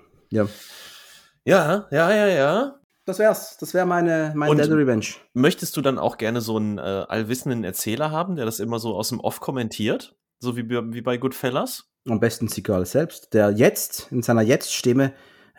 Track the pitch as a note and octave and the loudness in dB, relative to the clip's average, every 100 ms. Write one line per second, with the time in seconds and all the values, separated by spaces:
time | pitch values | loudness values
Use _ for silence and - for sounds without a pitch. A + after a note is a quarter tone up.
0 | _ _ - A2 G#2 - - - - - | _ _ -4 0 0 -4 -20 -20 -20 -20
1 | - - _ _ - F#3 D3+ G3+ - C#3+ | -20 -20 _ _ 2 4 4 -2 -2 2
2 | E3+ G#3+ G3+ D#3+ C#3+ G3 C#4 - _ _ | 2 4 2 2 2 2 -2 -8 _ _
3 | - F#3+ G#3+ F#3 - - D#3 F3+ F3+ F3 | -8 2 2 2 -4 -14 -4 0 2 2
4 | E3+ D#3+ D#3 D3+ D3+ D3 D3+ D#3 C3 A2 | 2 0 -2 0 4 4 4 4 4 2
5 | - - _ B2 C#3 - E3 D#3 C3+ B2 | -2 -10 _ 2 2 2 -6 -2 0 0
6 | G#2 - A2 A#2+ A2 A2 G#2+ G2+ D#2 G2 | -2 -2 -4 -2 -2 -2 -2 -4 -6 -6
7 | - A2 A2 B2+ D3 A#2 F#2 - G#2+ A2+ | -4 -4 -4 -4 -4 -4 -4 -6 -4 -2
8 | D3+ D#3 F#3+ E3 A2+ - A2+ A#2 A#2 F#2+ | -2 -4 -4 -4 -4 -4 -4 -4 -4 -4
9 | A2 A#2 A2+ - - C3+ A2 - G#2+ C4+ | -4 -4 -6 -6 -6 -4 -4 -2 -2 -2
10 | - _ _ - B2 A#2+ A2+ A#2+ A2+ A#2 | -6 _ _ -10 -6 -6 -2 -2 -4 -6
11 | A#2+ B2 C3 - B2+ C#3 B3+ - - _ | -4 -2 -2 -2 -2 -2 -4 -8 -16 _
12 | - G#2+ A#2 - A2 - G2+ F#2 F2+ C3 | -2 2 2 0 -6 -4 0 0 2 0
13 | E3 - - A2 G#2 G2+ E3+ G#3+ - - | 0 -6 0 4 4 6 4 4 -6 -10
14 | - B2+ A#2 A2+ A2 C#3+ - - B2 B2+ | -6 -4 2 4 4 2 0 -2 2 2
15 | C3+ - - _ _ | 2 -2 -20 _ _